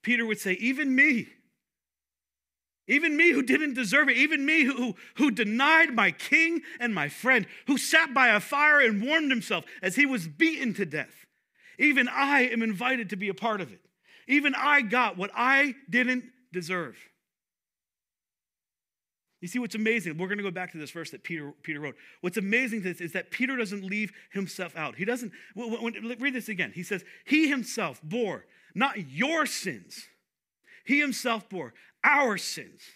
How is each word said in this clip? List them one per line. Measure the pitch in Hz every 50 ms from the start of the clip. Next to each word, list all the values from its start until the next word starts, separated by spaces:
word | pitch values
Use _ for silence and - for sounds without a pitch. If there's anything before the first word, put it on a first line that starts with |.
Peter | - 220 247 233 233
would | 220 214 208
say, | - 196 185
"Even | 180 - 240 269 269 302 277 262
me." | 254 294 311 269 226 156 - - _ _ _ _ _ _ _ _ _ _ _ _ _ _ _ _ _ _ _ _ _ _ _ _ _ _ _ _ _ _ -
Even | 226 285 320 330 302
me | 294 330 349
who | 294 262 269
didn't | 226 262 294 311 294 254
deserve | 240 254 190 196 285 302 269
it, | 247 240
even | 269 302 320 294 269 285
me | 311 330 285
who, | 240 277
who, | 240 247 240 185 - - - _ -
who | 254 294
denied | 214 180 226 208 214 240 277 294 320 320 330 320 254
my | 226 208 185
king | 170 - - - 277 320 320 330 339 330 - - - -
and | 240 240
my | 214 170 143 147
friend, | - - - 247 262 240 185 - - - - -
who | 285 247
sat | - - - 320 330 311 247
by | 269 262 240
a | 214 208
fire | - - 294 285 294 302 302 294
and | 269 226 214 202 214
warmed | 262 302 330 311 277
himself | 269 233 180 - 208 170 - - - - -
as | 190 180
he | 240 294 269
was | 262 233 165 165
beaten | 147 151 330 330 320 277 269 240 190
to | - 202 160
death. | 139 151 131 - - - - _ _ _ _ _ _ _ _ - - -
Even | 254 302 285 269 247 247
I | - - 277 277 285 277 247 -
am | - 226 226
invited | 226 214 175 240 254 262 247 226 175
to | 214
be | 185 202 202
a | 185
part | - 202 233 214 202
of | 180 123
it. | 101 - _ _ _ _ _ _ - - _ -
Even | 254 294 285 285 269
I | 233 254 285 294 285
got | 262 202 214 247 247 214 180 180
what | 185 202 -
I | 226 240 254 269 269 285 285 233 - - -
didn't | 233 240 254 247 254 247 - - _ _ _ _
deserve. | - 185 175 151 185 180 165 127 107 - - _ _ _ _ _ _ _ _ _ _ _ _ _ _ _ _ _ _ _ _ _ _ _ _ _ _ _ _ _ _ _ _ _ _ _ _ _ _ _ _ _ _ _ _ _ _ _
You | - 175
see | - 247
what's | 247 226 -
amazing? | 214 214 220 233 233 165 175 151 160
We're | 180 185
gonna | 202 208
go | 202 196
back | 180 185 185 175
to | - 160
this | 151 143
verse | - 170 160 -
that | - 123 _
Peter, | - 175 156 147 139 - _
Peter | _ - 156 147
wrote. | 151 143 131 _ - - - _
What's | - 185 180 226
amazing | 190 196 214 247 262 247 214 226 180
is, | 185 175 -
is | 175 170 -
that | 190 175 _
Peter | - - 247 262 269
doesn't | 254 226 185 202 202 190
leave | 190 196 214 214 196 - - - _
himself | - 196 196 151 - - 185 170 -
out. | 170 156 139 113
He | 117 -
doesn't, | 202 240 247 240 214 - - - - _
w-, | 190 240 233 220 233
w-, | 233 233 226 -
when, | 214 233 247 220
read | 247 285 254
this | 254 - -
again. | 214 175 175 113 98
He | 160
says, | 180 - 208 180 - - - - _
"He | - 277 311 320 277
himself | 285 269 233 - - 226 202 160 127 -
bore | - 156 175 247 240 196 156 - - _ _ _ _ _ _
not | 175 247 277 254 214 175 135
your | 131 147 233 285 330 320 302
sins." | 240 - - - 190 139 104 87 - - - - _ _ _ _ _ _ _ _ _ _ _ _ _ - - _
He | - 262 285
himself | 294 277 233 - - 247 226 214 - _
bore | 190 180 147 117 _ _ - _ _ _ -
our | 262 294 285 285 240 208 180
sins. | - - - 160 123 - - _ - - -